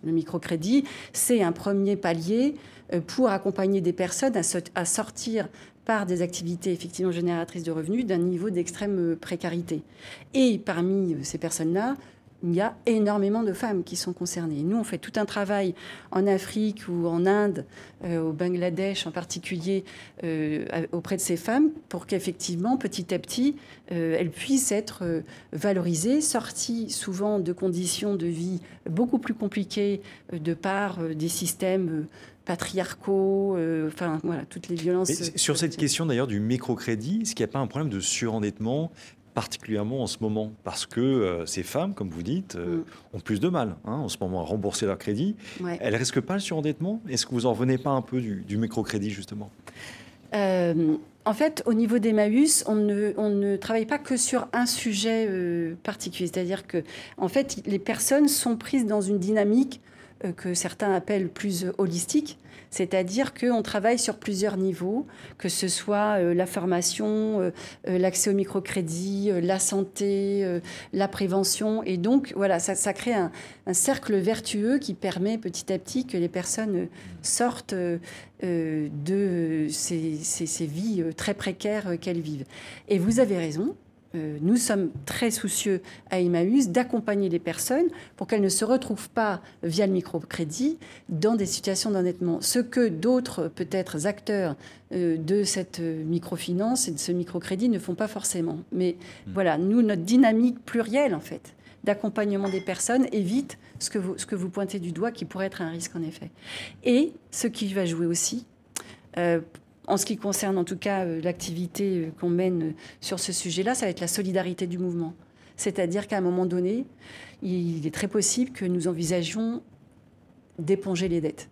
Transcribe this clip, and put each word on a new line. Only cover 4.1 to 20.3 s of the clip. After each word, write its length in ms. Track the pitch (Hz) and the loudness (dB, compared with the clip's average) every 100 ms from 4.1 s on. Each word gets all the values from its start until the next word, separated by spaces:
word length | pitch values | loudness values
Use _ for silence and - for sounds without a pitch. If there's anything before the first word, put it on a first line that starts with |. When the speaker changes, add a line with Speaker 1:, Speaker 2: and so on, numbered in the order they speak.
| - 269 240 | 2 2 2
Speaker 1:
à 60 | |
se, 160 | 165 180 175 - | 0 -2 -2 -2
à 100 | 175 | 0
sortir 640 | - - - - 220 185 - - - | 0 -2 -6 -2 -2 -2 -8 -20 -10
par 220 | - 220 196 | 0 0 2
des 160 | 180 | 0
activités 500 | 175 175 170 175 196 | 0 -2 -4 -2 -2
effectivement 400 | 170 175 170 185 | -2 -4 -2 0
génératrices 520 | 170 175 170 165 175 | 2 0 0 -2 -6
de 80 | 165 | -4
revenus 340 | 160 160 226 240 | -4 0 -2 2
d'un 120 | 180 | 2
niveau 320 | 175 175 208 | 2 0 0
d'extrême, 480 | 175 170 - 208 196 | -2 -2 -4 -2 0
euh, 180 | 170 165 | 0 -2
précarité. 680 | - 170 175 170 170 156 - - - - - | -4 -4 -2 -4 -4 -6 -8 -20 -18 -18 -4
Et 240 | 269 262 202 | 4 4 4
parmi, 560 | - 170 175 196 185 | 0 0 2 2 2
euh, 40 | 151 | -2
ces 140 | 135 160 | -4 -4
personnes-là, 580 | 165 - 160 175 233 277 - - - - | -4 -2 0 2 0 -4 -10 -20 -20 -6
il 100 | 175 | 0
y 80 | 170 | 2
a 140 | 214 - - | 0 0 2
énormément 560 | 220 208 208 196 220 | 4 4 4 2 2
de 80 | 220 | 0
femmes 320 | 190 233 196 | 0 0 0
qui 120 | 170 175 | -2 -4
sont 180 | - | -4
concernées. 480 | 175 175 - 165 151 | -4 -4 -4 -4 -2
Nous, 160 | 156 226 | 0 0
on 60 | |
fait 160 | 214 175 | 0 -6
tout 140 | - 226 | -4 -2
un 100 | 202 | -2
travail 480 | 208 196 202 190 180 - - - | -2 0 2 0 -2 -12 -16 -4
en 160 | 190 196 | 2 4
Afrique 560 | 190 190 214 214 208 - | 2 0 0 0 -2 -4
ou 200 | 175 170 | -2 0
en 180 | 170 185 | 2 4
Inde, 400 | 208 208 170 - - - - | 4 4 0 -6 -14 -20 -10
euh, 180 | 175 165 | -4 0
au 100 | 160 | 0
Bangladesh 760 | 151 180 180 180 170 196 196 170 | 0 0 0 0 0 -2 -2 -4
en 40 | |
particulier, 720 | 165 175 180 - 180 170 196 190 - - - | -6 -6 -8 -6 -4 0 -2 -2 -18 -20 -8
euh, 420 | 170 | -4